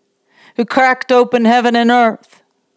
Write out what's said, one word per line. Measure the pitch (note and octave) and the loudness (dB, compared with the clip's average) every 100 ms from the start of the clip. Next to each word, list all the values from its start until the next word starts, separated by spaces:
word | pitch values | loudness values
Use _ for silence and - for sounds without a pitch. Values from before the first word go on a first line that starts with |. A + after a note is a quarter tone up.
| _ _ _ _ - - | _ _ _ _ -16 -8
who | A#3 | -4
cracked | - C4 B3+ - | 0 0 -2 -2
open | B3 B3 B3 A3+ | 0 0 0 0
heaven | A#3+ A#3+ A#3 | 2 0 0
and | A#3 | 0
earth | B3 A3+ - _ _ _ _ _ | 2 0 -2 _ _ _ _ _